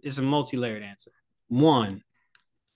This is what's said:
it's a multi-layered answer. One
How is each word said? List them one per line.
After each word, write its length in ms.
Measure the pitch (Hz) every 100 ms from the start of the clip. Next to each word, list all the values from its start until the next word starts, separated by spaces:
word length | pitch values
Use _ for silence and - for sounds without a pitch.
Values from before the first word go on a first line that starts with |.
it's 140 | 143 135
a 60 |
multi-layered 600 | 135 147 143 127 120 107
answer. 280 | 101 101 - _ _ _ _
One 540 | 120 156 135 104 98 - _ _ _ _ _ _